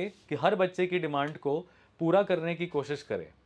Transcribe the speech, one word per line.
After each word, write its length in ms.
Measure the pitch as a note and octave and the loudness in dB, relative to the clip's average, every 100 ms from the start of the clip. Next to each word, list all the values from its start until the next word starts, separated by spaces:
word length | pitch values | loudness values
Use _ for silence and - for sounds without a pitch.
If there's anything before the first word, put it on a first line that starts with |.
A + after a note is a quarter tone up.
| G3 - - | -2 -8 -8
कि 60 | C#3+ | 0
हर 200 | E3 G3+ | 2 4
बच्चे 320 | F3+ F#3 F#3 | 2 2 0
की 120 | F3+ | 0
डिमांड 380 | D#3 C#3+ D3 D3+ | 0 -2 -2 -2
को 220 | C#3+ D3+ F3+ _ _ - | -2 -2 -4 _ _ -4
पूरा 220 | E3 F#3 | 2 4
करने 300 | G3 F3+ E3 E3 | 4 0 -2 -4
की 100 | E3+ | -2
कोशिश 340 | D3 C3+ D3 | -2 -2 -6
करें। 240 | - G2 D#2 _ | -4 -6 -6 _